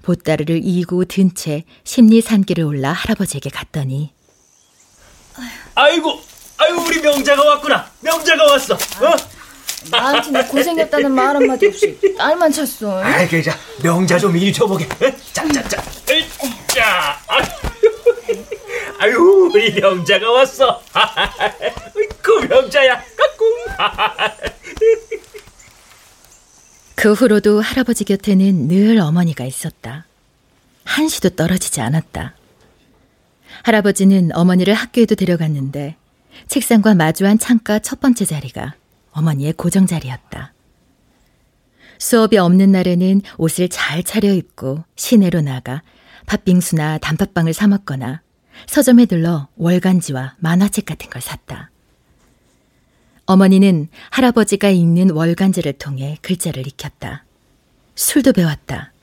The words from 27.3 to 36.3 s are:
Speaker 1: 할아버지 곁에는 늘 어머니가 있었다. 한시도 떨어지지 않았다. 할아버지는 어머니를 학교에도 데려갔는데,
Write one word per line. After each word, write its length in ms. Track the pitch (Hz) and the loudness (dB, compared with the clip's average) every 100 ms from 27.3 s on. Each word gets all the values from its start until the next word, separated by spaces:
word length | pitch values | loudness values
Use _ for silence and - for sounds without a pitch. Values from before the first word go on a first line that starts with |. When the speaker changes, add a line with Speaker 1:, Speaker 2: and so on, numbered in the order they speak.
| 214 208 208 | 2 2 0
Speaker 1:
할아버지 420 | 220 269 247 233 | 0 -4 -2 -4
곁에는 640 | 208 196 - 190 196 185 131 | -2 -2 0 2 2 0 0
늘 320 | 185 214 226 | 2 4 4
어머니가 440 | 156 170 170 143 | 2 0 0 -2
있었다. 640 | 127 - 165 - - 139 - _ _ _ _ _ _ _ | -10 -10 -12 -12 -16 -16 -20 _ _ _ _ _ _ _
한시도 460 | - - 311 - 185 | -6 -2 -2 0 -2
떨어지지 520 | - 165 185 - - | -2 -2 -2 -4 -6
않았다. 540 | 113 160 - - - _ _ _ _ _ _ _ _ _ _ _ _ - | -2 -2 -4 -12 -12 _ _ _ _ _ _ _ _ _ _ _ _ -6
할아버지는 640 | - 220 202 196 196 190 170 | 0 2 2 4 4 4 2
어머니를 400 | 165 180 185 180 | 2 2 4 2
학교에도 400 | 214 - - 226 | 0 0 0 2
데려갔는데, 800 | 208 180 170 160 143 135 143 143 160 _ _ _ | 2 0 0 -2 -4 -6 -8 -10 -12 _ _ _